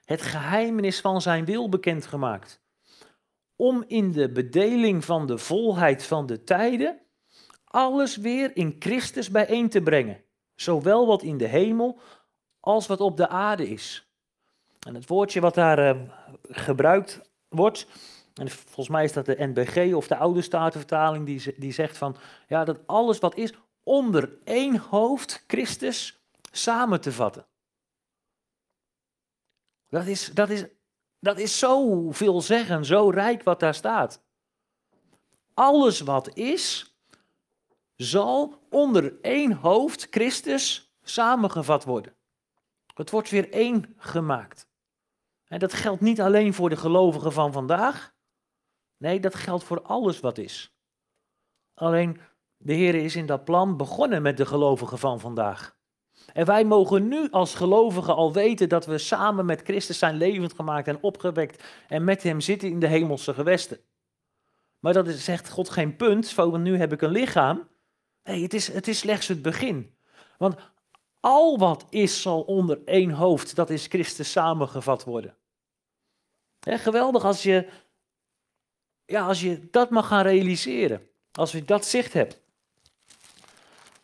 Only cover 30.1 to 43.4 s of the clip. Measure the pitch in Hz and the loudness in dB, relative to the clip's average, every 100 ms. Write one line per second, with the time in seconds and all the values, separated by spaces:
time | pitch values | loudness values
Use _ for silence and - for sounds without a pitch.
30.1 | 196 - - 202 208 175 _ _ _ _ | -6 -4 0 0 -2 -8 _ _ _ _
31.1 | _ 202 190 214 - 254 269 254 180 165 | _ -2 0 -2 0 4 4 4 2 -2
32.1 | 147 202 175 - 233 196 165 139 196 208 | 0 2 2 2 0 2 -2 2 4 6
33.1 | 180 220 226 185 165 160 151 214 220 120 | 4 0 0 0 2 0 0 -2 -2 -2
34.1 | - _ _ _ _ _ _ _ _ _ | -6 _ _ _ _ _ _ _ _ _
35.1 | _ _ _ _ - 269 294 254 165 139 | _ _ _ _ 4 6 6 6 2 0
36.1 | 135 - - 240 359 - - - _ _ | -2 -2 -6 -4 -2 -4 -8 -12 _ _
37.1 | _ _ _ _ _ _ _ _ - 123 | _ _ _ _ _ _ _ _ -12 -2
38.1 | 185 220 262 285 - - 277 285 202 139 | 0 2 0 -2 -8 -2 2 4 4 2
39.1 | - - 277 277 156 165 214 277 - - | -4 -2 0 0 0 2 2 2 -4 -4
40.1 | 214 240 - - 269 - - _ _ - | -2 0 -2 -4 -2 -2 -6 _ _ -8
41.1 | - 233 247 202 170 139 143 131 117 - | 0 2 2 0 -2 0 0 0 -6 -6
42.1 | _ _ _ _ _ _ _ _ - 156 | _ _ _ _ _ _ _ _ -14 -4
43.1 | 220 214 202 | -4 0 -2